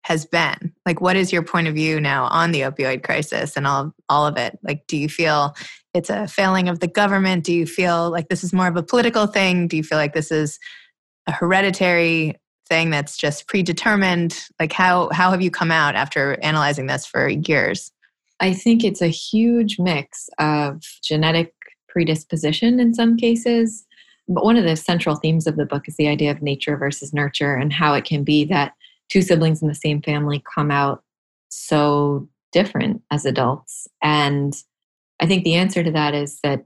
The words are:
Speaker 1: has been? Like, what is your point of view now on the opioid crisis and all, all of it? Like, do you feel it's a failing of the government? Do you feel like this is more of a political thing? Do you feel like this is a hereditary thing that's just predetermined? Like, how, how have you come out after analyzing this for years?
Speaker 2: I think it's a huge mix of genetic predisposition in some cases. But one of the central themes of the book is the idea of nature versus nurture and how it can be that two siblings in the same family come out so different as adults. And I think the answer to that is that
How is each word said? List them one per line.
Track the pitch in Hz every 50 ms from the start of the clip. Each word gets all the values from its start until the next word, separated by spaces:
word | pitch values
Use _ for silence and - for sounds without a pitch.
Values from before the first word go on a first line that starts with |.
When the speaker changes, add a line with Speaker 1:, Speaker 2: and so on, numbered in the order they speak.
Speaker 1:
has | - - 165 160 151
been? | _ - 165 165 143 - - - 165 _ _ _
Like, | 180 170 -
what | 180 180 185
is | 190 185 185
your | 190 175
point | 165 - - 175 165 160
of | 151
view | 156 156 156 156 156
now | 151 139 139 139 127
on | 123 - 165 165 170
the | 165 143
opioid | 135 135 139 - 135 127 131 127 -
crisis | - - 160 147 - - - - 151 -
and | 143 143
all, | 139 139 139 139 156 - _ _ -
all | 143 147 147
of | 147 143
it? | 127 120 - - -
Like, | - - 175 151 _
do | - -
you | 147 143 156
feel | - - 165 156 151 147 143 143 147 - - - - - _ _ -
it's | 180 170 -
a | 208 208 214
failing | 180 - - 196 190 185 190 180 180
of | 175 165
the | 180 170
government? | - 208 208 202 196 190 190 190 185 175 151
Do | 175
you | 170 170 160
feel | 151 - - 180 175 170 170 170 170
like | 165 170 156 -
this | 185 175
is | - 175
more | 190 185 185
of | 180 170
a | 175
political | 165 - - 240 233 233 233 226 208
thing? | 202 - 202 190 185 180 180 175 165
Do | 165
you | 156
feel | 151 156 156 156
like | 151 147 -
this | 165 151 -
is | 160 156 151 147 - - - - - - - _ _ _ _ _ _ _ _
a | -
hereditary | 139 - 180 170 185 190 196 196 185 - 185 180 175 170 170 165 165 160 160 156 - _ _ _ _ _ _ _
thing | 170 165 165 165
that's | 156 143 143 147 -
just | - - 147 147 - -
predetermined? | - - 196 180 180 165 - - 226 214 202 196 185 175 170 170 165 - - - - _ -
Like, | 160 160
how, | - - 185 185 180 180 175 -
how | 156 160 180 185
have | 190 180
you | 185 175
come | - - 175 165
out | 165 160 151 147 -
after | - 139 147 - 151 135 139 135 -
analyzing | - 151 156 156 147 143 147 156 131
this | 135 135 131 -
for | - - 127 135 139
years? | - 151 170 - 156 131 95 92 - - - - _ _ _ _ _ _ _ _ _ _
Speaker 2:
I | 180 190
think | 180 185 - 233 233 226
it's | 226 196 - -
a | 180 170
huge | 160 - - - - 214 226 233 240 233 226 208 - -
mix | 180 185 165 143 143 _ - - - - - -
of | 151 151 151 147 147 143 139 156 - - - _
genetic | - - 156 151 156 160 160 165 170 165 _ _ - - _ _ _ _
predisposition | - 175 165 160 160 156 - _ - 156 156 147 160 - 233 233 247 247
in | 247 233 233
some | 233 233 233 233
cases. | 226 240 233 233 233 - 240 240 233 226 220 220 - _ _ _ _ - _ _ _ _
But | - 180 - -
one | 214 233
of | 240 190
the | 165 160
central | 156 - - 175 170 - 160 147
themes | 147 - 156 160 165 156
of | 165 151
the | 156 143
book | 135 143 143 -
is | - 156
the | - 151 147
idea | 147 147 151 147
of | 143 151
nature | 147 143 139 139 - 156 147
versus | 131 139 139 143 - 143 143
nurture | 151 147 143 139 - - 147 143 139
and | 127 139 151
how | 143 147 170 151 143
it | 139 -
can | - 156 143 139
be | 151 151 151 147
that | 151 190 147 143 135 _ _ _ _ _ _ _ _
two | - 190
siblings | 180 185 180 160 160 160 156 156
in | 165 151
the | 147
same | - - 156 147 147
family | - 160 147 147 147 147 147 143 _ - -
come | 160 147 147
out | 143 143 143 139 139 - _ _ _ _ _ _ _ _ _ _
so | - - - - 156 151 147 147 147 147 147 143 143 139 139 - _ _ _ _
different | - 170 202 196 - - - - - - _ _
as | 143 147 139
adults. | 139 127 139 127 120 135 147 _ - - - - - _ _
And | - 151 151 151 147 143 143 143 143 143 143 - - _ _ _ _ _ _ _ _ _ _ _
I | 165
think | 165 190 180 -
the | 165 165
answer | 170 185 185 - 180 165
to | 165
that | 156 156 151 147 147
is | 147 143 147 - -
that | - 147 139 131 -